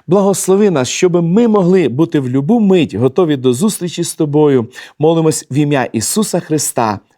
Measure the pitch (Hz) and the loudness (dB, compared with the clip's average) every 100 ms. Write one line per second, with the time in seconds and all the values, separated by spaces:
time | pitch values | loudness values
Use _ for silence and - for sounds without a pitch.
0 | - 196 196 185 - 196 208 151 123 - | -2 2 2 0 0 2 2 2 -2 0
1 | 185 175 165 196 240 208 175 190 139 123 | 0 2 2 2 2 2 2 2 2 0
2 | 165 151 127 131 143 240 202 185 131 98 | 0 0 -2 -4 0 0 2 2 0 0
3 | 127 190 170 139 127 123 214 - 175 - | 0 0 0 0 0 0 -2 -4 -8 -6
4 | 165 - 156 151 151 131 113 - - - | -8 -4 -2 2 4 2 -2 -10 -20 -2
5 | 151 165 156 - - 135 147 143 123 113 | 0 2 0 -2 -4 -2 0 0 -2 -4
6 | 107 208 208 175 - 156 - - 113 95 | -4 -4 -2 -4 -4 -4 -4 -2 -2 -4
7 | _ | _